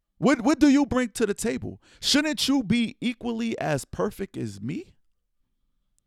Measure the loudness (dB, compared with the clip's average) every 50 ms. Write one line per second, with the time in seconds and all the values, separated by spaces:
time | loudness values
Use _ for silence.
0 | _ _ _ 0 2 4 4 4 4 2 4 6 6 6 6 6 4 2 0 -2
1 | -2 -2 -2 -2 -2 -2 -2 -2 -4 -4 -4 -6 -8 -10 -14 -16 _ _ _ -6
2 | -2 2 2 2 2 0 -2 -2 0 0 0 0 0 0 0 0 0 -2 -4 -6
3 | -6 -6 -6 -6 -6 -8 -6 -6 -6 -6 -6 -4 -4 -2 -2 -4 -4 -6 -6 -4
4 | -4 -4 -4 -6 -10 -10 -8 -8 -8 -8 -8 -8 -8 -8 -8 -8 -10 _ -20 _
5 | _ _ _ _ _ _ _ _ _ _ _ _ _ _ _ _ _ _ _ _
6 | _